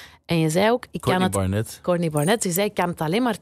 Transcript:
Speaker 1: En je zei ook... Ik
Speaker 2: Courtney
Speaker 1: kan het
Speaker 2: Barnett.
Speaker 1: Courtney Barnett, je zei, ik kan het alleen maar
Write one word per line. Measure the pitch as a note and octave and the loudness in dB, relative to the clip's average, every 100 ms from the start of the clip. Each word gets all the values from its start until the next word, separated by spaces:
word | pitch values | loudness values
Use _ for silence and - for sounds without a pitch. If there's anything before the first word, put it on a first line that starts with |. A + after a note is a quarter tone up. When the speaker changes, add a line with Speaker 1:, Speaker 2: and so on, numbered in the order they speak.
| - - - | -20 -18 -2
Speaker 1:
En | E3+ | 0
je | D#3+ | 2
zei | E3 G#3 | 2 2
ook... | A#3+ - | 2 -2
Ik | E3+ | -6
Speaker 2:
Courtney | B2+ F#3 F#3 | 0 2 2
Speaker 1:
kan | G2 | 0
het | F#2 | 0
Speaker 2:
Barnett. | G2+ A2+ - | -2 -4 -6
Speaker 1:
Courtney | - F3 E3+ | -2 0 0
Barnett, | D3+ D3+ A3+ | 0 2 0
je | F#3+ | 0
zei, | E3+ G#3 | -2 -2
ik | |
kan | G#3 F3 | 0 -2
het | E3 | -2
alleen | D#3 G3+ | -2 0
maar | B3+ G3 | 0 -2